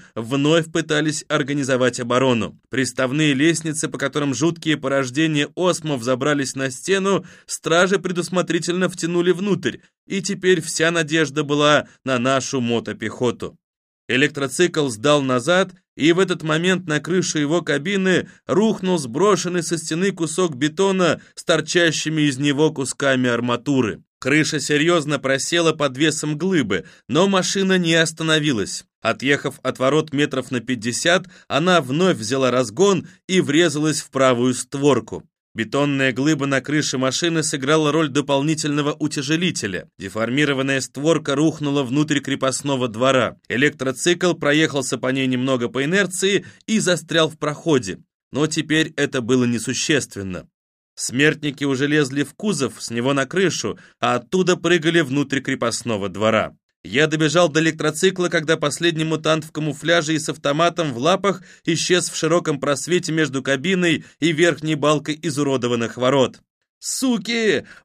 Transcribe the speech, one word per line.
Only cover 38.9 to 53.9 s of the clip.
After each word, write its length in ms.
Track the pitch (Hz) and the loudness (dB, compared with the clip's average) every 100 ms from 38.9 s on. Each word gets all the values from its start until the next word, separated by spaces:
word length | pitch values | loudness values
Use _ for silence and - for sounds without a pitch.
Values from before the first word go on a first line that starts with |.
утяжелителя. 960 | 147 151 151 135 160 180 123 104 87 - - | -2 -4 -2 -2 0 0 -2 -4 -6 -10 -12
Деформированная 800 | 95 107 113 135 147 131 135 135 | -8 -4 -2 0 0 0 -2 -2
створка 560 | 127 135 151 151 147 139 | -4 -2 0 0 0 0
рухнула 480 | 160 160 143 143 | 0 0 -2 -2
внутрь 340 | 120 143 151 143 | 0 0 0 -2
крепостного 720 | 135 135 131 127 143 131 123 | -4 -2 -2 -2 -2 -2 -2
двора. 500 | 107 131 131 98 - - | 0 2 2 0 -4 -6
Электроцикл 840 | 113 147 151 131 131 175 175 180 | 0 0 0 -4 -2 -2 0 0
проехался 640 | 165 147 151 156 139 131 123 | 0 0 2 2 -2 -4 -4
по 140 | 131 | -2
ней 160 | 135 131 | 0 0
немного 400 | 127 131 127 120 | 0 0 0 -2
по 160 | 135 | -2
инерции 600 | 143 196 185 - 190 185 - - - | 0 0 0 0 0 0 -2 -12 -2
и 140 | 220 | 0
застрял 480 | 160 165 - 160 160 | 2 0 0 2 0
в 100 | - | -2
проходе. 640 | 147 147 - 135 95 82 _ _ _ | -6 -2 2 2 0 -8 _ _ _
Но 160 | 131 156 | -2 -2
теперь 440 | 156 151 156 156 - | -2 0 0 0 -2
это 240 | 143 131 | -2 -2
было 240 | 113 131 | 0 2
несущественно. 1040 | 120 117 131 120 - 139 - 101 95 87 - _ _ _ _ - | 2 0 -4 -4 0 0 -2 -8 -8 -10 -12 _ _ _ _ -10
Смертники 640 | - 123 151 156 147 - | -6 0 2 0 -6 -4
уже 240 | 143 127 143 | -2 0 0
лезли 380 | 151 131 143 | 0 0 -2
в 100 | 139 | -6
кузов, 480 | - 214 151 120 - | -4 -4 -2 -2 -4
с 80 | - | -8
него 220 | 117 131 | -2 0
на 120 | 139 | 0
крышу, 540 | 135 180 180 - 104 90 - | 0 0 0 0 -6 -8 -14